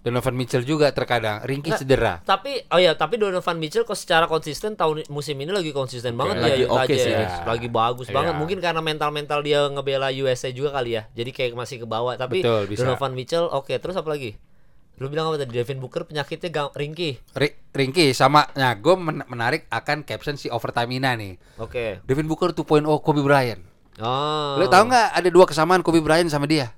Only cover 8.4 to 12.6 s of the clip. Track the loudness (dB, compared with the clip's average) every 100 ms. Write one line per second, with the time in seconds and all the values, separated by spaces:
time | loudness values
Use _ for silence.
8.4 | -4 -4 -2 -2 -4 -2 -2 -4 -4 -2
9.4 | 2 2 2 -2 -2 -2 -2 0 -2 -2
10.4 | -4 -4 -4 -2 -2 -4 -6 -8 -8 -4
11.4 | -4 -4 -10 -10 -6 -2 -2 -2 -2 0
12.4 | 2 2